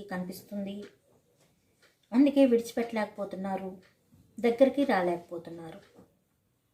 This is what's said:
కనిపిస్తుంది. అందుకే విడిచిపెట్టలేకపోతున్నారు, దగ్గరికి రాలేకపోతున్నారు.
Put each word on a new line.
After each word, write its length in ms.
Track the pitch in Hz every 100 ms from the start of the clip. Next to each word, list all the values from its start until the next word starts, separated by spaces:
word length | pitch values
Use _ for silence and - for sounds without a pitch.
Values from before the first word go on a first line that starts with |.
కనిపిస్తుంది. 720 | 202 180 180 - - 202 196 202 208 _ _ _ _ _ _ _ _ _ _ _ _
అందుకే 300 | 233 285 277 269
విడిచిపెట్టలేకపోతున్నారు, 1200 | 233 - - 226 220 208 - 196 185 196 190 190 185 - _ _ _ _ -
దగ్గరికి 440 | 233 233 269 285
రాలేకపోతున్నారు. 960 | 277 196 175 170 - 170 165 170 165 196 - - - _ _ _ _ _ _